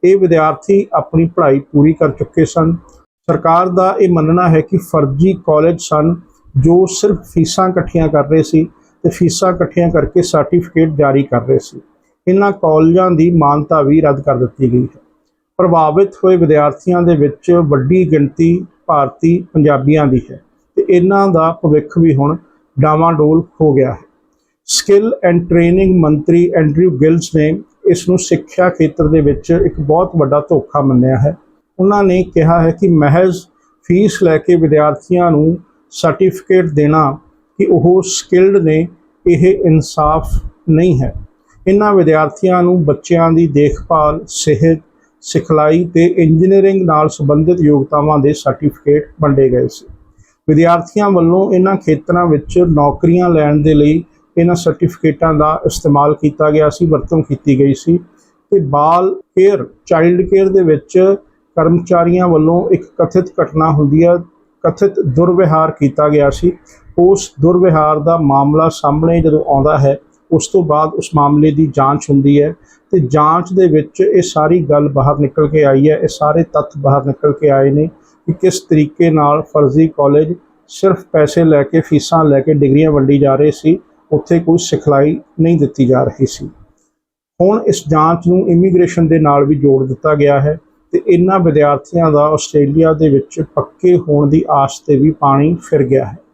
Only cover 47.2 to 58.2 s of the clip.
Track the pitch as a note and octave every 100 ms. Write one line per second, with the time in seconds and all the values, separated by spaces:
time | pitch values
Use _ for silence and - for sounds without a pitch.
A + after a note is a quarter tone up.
47.2 | C#3+ D3 D#3+ F3 D3+ D3 C#3 D3+ D3 D3+
48.2 | C#3 D3+ - - D3+ - - D3 C#3+ -
49.2 | D3+ C3+ C3+ B2 B2+ - - - _ _
50.2 | _ _ - D3+ E3+ E3+ E3+ G#3 G#3 F#3
51.2 | E3 F3+ G3 F#3 F#3 G3 F3 D3 - F3
52.2 | F3 D3 - F3+ F3 D3+ C#3+ C#3 - E3+
53.2 | F3+ E3+ D3 D3 D3+ D3+ D3 D#3+ E3 _
54.2 | _ - E3+ F3 E3+ D3 E3+ - D#3+ D3
55.2 | E3 D3+ D3+ D#3 D#3 - D#3+ C#3+ D3 D3+
56.2 | D3+ D3 D3+ D3+ D3+ - E3+ D3+ - E3
57.2 | - C3+ - C3 C#3 C3+ - E3+ - _